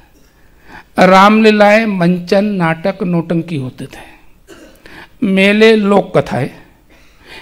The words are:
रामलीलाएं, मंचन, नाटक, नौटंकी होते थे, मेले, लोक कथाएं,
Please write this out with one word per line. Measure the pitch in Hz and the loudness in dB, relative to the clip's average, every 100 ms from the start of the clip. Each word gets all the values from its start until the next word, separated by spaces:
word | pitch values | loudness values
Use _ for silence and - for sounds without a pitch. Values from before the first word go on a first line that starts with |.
| _ _ _ _ _ _ - - _ - 185 | _ _ _ _ _ _ -20 -20 _ 0 4
रामलीलाएं, | 190 202 214 220 208 202 214 226 | 4 4 4 2 4 2 2 0
मंचन, | 190 170 180 175 196 | -2 -2 -2 -2 -2
नाटक, | 208 196 165 165 196 190 | -2 -4 -4 -4 -6 -6
नौटंकी | 185 170 165 170 170 156 | -6 -4 -4 -6 -6 -10
होते | 127 - 131 | -10 -14 -20
थे, | - - - - _ _ - - _ - - - _ | -20 -20 -20 -20 _ _ -20 -20 _ -20 -20 -20 _
मेले, | 202 190 196 214 220 220 | -2 2 2 4 4 2
लोक | 202 202 180 156 | 2 0 0 -4
कथाएं, | - 127 131 - _ _ _ _ _ _ - - | -4 -6 -8 -12 _ _ _ _ _ _ -20 -20